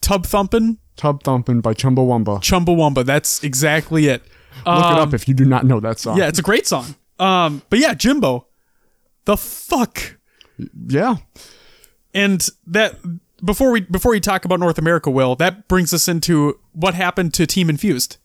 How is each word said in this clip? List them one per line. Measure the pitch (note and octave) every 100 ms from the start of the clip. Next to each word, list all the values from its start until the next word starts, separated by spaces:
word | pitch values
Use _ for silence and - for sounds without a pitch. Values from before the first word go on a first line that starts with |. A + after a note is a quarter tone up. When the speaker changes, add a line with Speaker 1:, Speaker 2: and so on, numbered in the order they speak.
Speaker 1:
Tub | - G3 F3+
Thumpin'? | G3+ G3 A#3 A3+ A3 _ -
Speaker 2:
Tub | D3+ C#3+
Thumpin' | - C3 A#2+ A#2+
by | A2+
Chumbawamba. | A2 C3+ B2+ B2+ A#2+ G#2 G2+
Speaker 1:
Chumbawamba. | - F#3 E3+ E3+ D#3 C#3 B2
That's | C#3+ - -
exactly | D3 C3 D3+ D#3 D3+ D#3+ D3+
it. | B2 - _ _ - D3
Speaker 2:
Look | F3
it | F3 E3+
Speaker 1:
Um, |
Speaker 2:
up | D#3
if | C3 -
you |
do | C3 C3+
not | B2+ C3
know | B2
that | A2 A2+
song. | - C#3
Speaker 1:
Yeah, | E3
it's | D#3+
a |
great | F3+ A#3 -
song. | - A#3+ C#3+ _ _
Um, | F#3 F#3 E3 D3 -
but | G#3+
yeah, | D4+
Jimbo. | F#3+ - C#4+ F3 B2 - _ _ _ _ _ _ _ -
The | G3+
fuck? | - - - D#4 A#3+ - - - _ _ _ _ - - A#2
Speaker 2:
Yeah. | C3+ A3+ A3 - _ - - - _ _ _ _
Speaker 1:
And | F#3+ G3+ F#3+ - - -
that, | F3+ A3 - F3 E3+ _ _
before | F3+ G#3 C4+
we, | A#3
before | F#3 F3+ B3 A3
you |
talk | G3 F#3+ F3+
about | F3+
North | F3 D#3+
America, | D#3+ E3+ D#3
Will, | C3 C3 B2+
that | E3+ F#3+ -
brings | F#3 F3
us | E3+ E3
into | E3+ D#3 E3 D3 - _
what | E3 F#3
happened | F3 F3+ F3+ F3 -
to | E3
Team | - E3+
Infused | D3+ G#3+ C3 - -